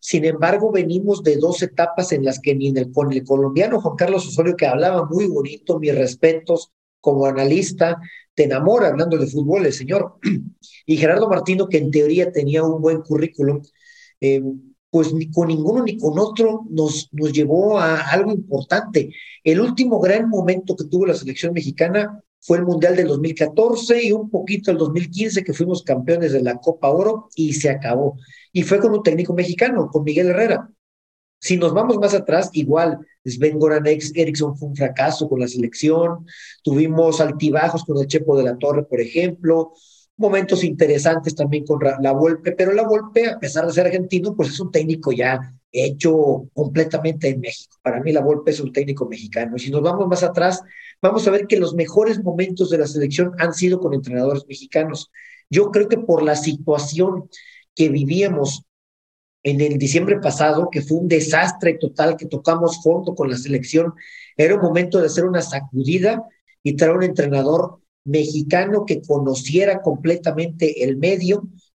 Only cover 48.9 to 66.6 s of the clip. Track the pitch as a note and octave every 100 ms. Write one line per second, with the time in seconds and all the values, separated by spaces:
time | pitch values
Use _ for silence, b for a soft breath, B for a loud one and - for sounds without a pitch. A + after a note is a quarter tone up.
48.9 | C#3 - A3 - A2+ A#2 B2 C3+ D3 D#3+
49.9 | F3+ F3+ F3 F3 E3+ F3+ F3+ B B B
50.9 | - F#3+ A3 G3+ G3+ G3+ G3 E3+ E3+ D#3+
51.9 | G3+ A3+ A3 F3+ E3 F#3+ F3+ F3 D#3+ C#3
52.9 | D3 C#3+ C#3+ F3+ F3 E3 E3 F3+ F3+ F3
53.9 | C3+ B2+ B2 C3 C#3 C#3 C3+ C3+ D#3+ D#3+
54.9 | D3 - B B B - F3 G3+ G#3 G#3
55.9 | A#3 - D#3+ D3+ D3 D#3+ C#3 - D3 C#3+
56.9 | D#3 F#3+ F3+ - B B B B - D#3
57.9 | C#3+ C#3 E3+ G3 D#3+ C#3 - - _ _
58.9 | _ _ _ _ _ C#3+ C#3 D3 C#3+ C#3
59.9 | E3 F#3+ G3+ D3 - D3+ D3+ F3 D3 C#3
60.9 | E3 F3+ E3 - D#3 F#3 - E3+ D#3+ D#3
61.9 | - D#3 D#3+ D3+ C#3 - E3 E3+ - D#3
62.9 | E3+ F3+ - C3+ B2 C3+ C3 B2 D#3+ E3+
63.9 | B B B B - D#3+ G3 F3 E3 F3+
64.9 | F#3 D#3 E3+ F3+ F3 E3 C#3 C#3 C3 C3
65.9 | F3+ G3 A3+ b b b _